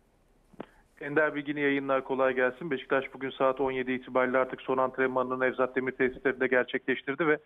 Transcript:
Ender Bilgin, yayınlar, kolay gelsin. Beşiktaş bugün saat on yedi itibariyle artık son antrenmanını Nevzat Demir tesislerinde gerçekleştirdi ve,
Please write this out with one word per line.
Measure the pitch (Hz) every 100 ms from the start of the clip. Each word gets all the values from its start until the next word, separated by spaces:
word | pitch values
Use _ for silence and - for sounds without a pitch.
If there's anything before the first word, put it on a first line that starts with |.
| _ _ _ _ _ - - _ _ -
Ender | 143 147 151
Bilgin, | 143 143 147
yayınlar, | 143 139 139 135
kolay | 131 135 131
gelsin. | 127 127 123 170
Beşiktaş | 135 - 139 139
bugün | 131 131
saat | - 135 131
on | 135
yedi | 131 123
itibariyle | 127 127 127 127 127
artık | 127 131
son | - 131
antrenmanını | 131 131 131 127 127 127
Nevzat | 127 127 127 139
Demir | 135
tesislerinde | 127 127 127 135 123 127
gerçekleştirdi | 127 123 131 - 175 - 131 165
ve, | 151